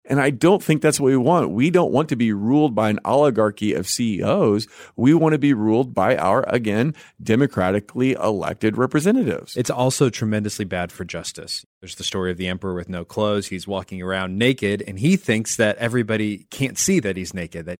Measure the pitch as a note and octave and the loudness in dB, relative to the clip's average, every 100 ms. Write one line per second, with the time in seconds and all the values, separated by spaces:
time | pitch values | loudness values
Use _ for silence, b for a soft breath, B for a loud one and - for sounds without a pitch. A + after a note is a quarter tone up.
0 | - C#3 C#3 B2 E3 G3+ - D#3 D3+ C#3+ | -4 0 0 2 4 4 2 2 2 2
1 | C3+ C3 B2 F3 F2+ G2 D3+ F3+ D3+ A#2 | 2 4 4 2 2 0 2 2 2 2
2 | D#3 B2+ A#2 G2+ G#2+ C#3+ D3+ G#2+ G#2+ G#2+ | 0 0 0 0 2 2 2 2 0 0
3 | - C3 D3 A2 G#2+ G2+ G#2 D#2+ F#2+ - | 2 4 4 4 2 0 -2 -2 -2 -4
4 | A#2 F2+ G#2 F#3 C3 G#2 - B B B | -2 -2 0 2 2 2 -2 B B B
5 | B2 E3 D#3+ D#3 C#3+ A#2 G#2+ A2 B2+ G#2+ | 4 6 4 4 2 2 2 2 0 0
6 | G2 B2 F2 A2+ - B2 A2 G#2 C#3+ D3+ | 2 2 2 2 2 0 0 0 0 -4
7 | B B - A2+ C#3 - F#2 G2+ - B2 | B B 0 2 2 2 0 0 -2 -2
8 | C3 - G#2 G2+ D2+ G2 G#2+ G#2+ B2+ D3+ | -2 0 -2 -2 -4 -2 -2 0 0 0
9 | F3 B3+ D#3 D#2+ - - A#2+ B2 B2+ - | 2 2 0 -4 -6 -4 -4 0 0 2
10 | C3+ - A2 G#2+ G#2 - G2 F2+ F2 - | 0 0 -2 -2 -2 -6 -6 -4 -6 -8
11 | F2+ E2+ - - D#2+ - - _ F#2 - | -12 -10 -12 -12 -10 -12 -12 _ -18 -12
12 | - G2 F#2 F2+ F#2 F2+ F#2+ F2+ E2+ F2+ | -8 -4 -4 -4 -4 -6 -6 -6 -8 -10
13 | E2+ - G#2 G#2 F#2+ F#2 G2 G2 F#2+ F#2+ | -8 -2 0 -2 -4 -8 -8 -8 -8 -8
14 | F2+ F#2+ F#2 F#2+ B2 C3 G2+ G2+ - F#2+ | -6 -4 -4 0 0 2 0 -2 -6 -2
15 | C#3 F#3+ - A2 A2 - G#2+ G2+ A#2 B2 | 2 2 2 -2 -2 0 0 0 -2 -2
16 | A2 A2 G#2+ G2+ - - C3+ - - F#3+ | -2 -2 -2 -6 -10 -6 -6 -2 0 0
17 | G#2 F#2 F#2 F#2+ E2 E2+ D#2+ | 0 -4 -6 -8 -10 -10 -12